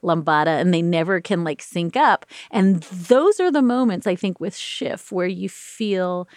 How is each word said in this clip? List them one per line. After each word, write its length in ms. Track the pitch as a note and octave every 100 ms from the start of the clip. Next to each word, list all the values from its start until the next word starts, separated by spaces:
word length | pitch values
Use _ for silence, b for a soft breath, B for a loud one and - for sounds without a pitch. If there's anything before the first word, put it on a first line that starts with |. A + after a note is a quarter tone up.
lambada, 560 | F3 E3 D#3+ D3+ D#3 D3+
and 140 | F3+
they 80 | E3+
never 400 | E3+ E3+ E3 F#3+
can, 240 | - F#3
like, 160 | E3 D3
sync 340 | - F3+ E3+
up. 300 | B3+ D4 G3 - B B
And 320 | G#3+ F#3+ F3+
those 580 | - F#3 F3 B3 F4 G#4
are 100 | F4+
the 100 | D4
moments, 460 | B3+ B3 B3 F#3 G#3
I 80 |
think, 260 | F3+ G3 F3+
with 160 | G3+ -
Schiff 560 | - - - - -
where 140 | F#3 F3+
you 240 | F3+ F#3+
feel, 760 | - - - G#3+ F#3+ F3+ F3+ F3+